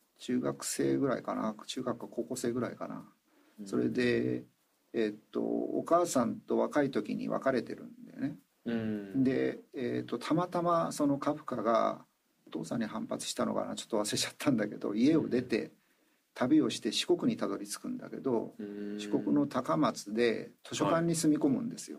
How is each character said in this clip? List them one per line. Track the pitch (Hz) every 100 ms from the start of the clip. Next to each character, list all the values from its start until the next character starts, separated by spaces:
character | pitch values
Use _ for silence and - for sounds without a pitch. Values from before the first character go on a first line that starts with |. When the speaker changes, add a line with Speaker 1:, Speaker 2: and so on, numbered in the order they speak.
| _ -
Speaker 1:
中 | - 127
学 | 139 139
生 | - - 139 135
ぐ | 135
ら | 113
い |
か | - 101
な、 | 110 107 -
中 | 135
学 | 123 120
か | 110
高 | -
校 | 113 127
生 | 120
ぐ | 123
ら | 107
い | 85
か | -
な。 | - - _ _ _ _ -
Speaker 2:
う |
ん。 | 101
Speaker 1:
そ | 123
れ | 123
で、 | 113 123 117 123 123 - _ _ _ _
え | - 107
っ | 107 _
と、 | 117
お | 117 117 117 - -
母 | 170 165
さ | 127
ん | 113 107
と | - 117
若 | 113 147
い | 143
時 | 113 104 104
に | 110
別 | 110 135
れ | 127
て | - -
る |
ん | - - -
だ |
よ | -
ね。 | 135 - _ _
Speaker 2:
う | 120
ん。 | 117 110 104 98 135 131
Speaker 1:
で、 | 131 131 - -
え | 147 120 123
っ | 123
と、 | 120
た | -
ま | 160 180
た | 175
ま | 170 170 147
そ | - 147
の | 139
カ | 143
フ | 151 -
カ | 120
が、 | 104 113 104 - - _ _ _ -
お |
父 | -
さ | - 113
ん |
に | 110
反 | 110 110
発 | 120 -
し |
た | - 110
の |
か | 104 101
な、 | 107
ち |
ょ | -
っ |
と | 107
忘 | 104
れ | 117
ち | -
ゃ |
っ | -
た | -
ん | 117
だ | 107
け | 110
ど、 | 117 104
家 | 131 160
を | -
出 | 120
て、 | - 110
Speaker 2:
う | -
ん。 | _ _ _ _ _ _
Speaker 1:
旅 | - 127 156
を | 120
し | -
て | 110
四 | - -
国 | 175 131
に | 107
た | 101
ど | 98
り | 101
着 |
く | - 101
ん | 101
だ | -
け | -
ど、 | 135 113 - -
Speaker 2:
う |
ん。 | 104 101 104 104
Speaker 1:
四 | 104
国 | - -
の | 147 143
高 | 127 - 160
松 | 127 - 101
で | 107 120 107 - -
図 | - 117
書 | -
館 | 165
に | 170 165
住 | 160 147
み |
込 | 147
む | 120
ん | -
で | -
す |
よ。 | -